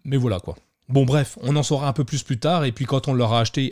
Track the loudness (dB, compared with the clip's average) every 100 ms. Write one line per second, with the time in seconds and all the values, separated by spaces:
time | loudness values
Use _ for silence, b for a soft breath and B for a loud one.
0 | -2 0 0 -2 -6 -14 _ _ 0 2
1 | 4 2 0 -4 -2 0 0 0 0 -2
2 | -2 -4 -4 -2 0 2 0 -2 -2 -2
3 | 0 0 2 2 0 0 -4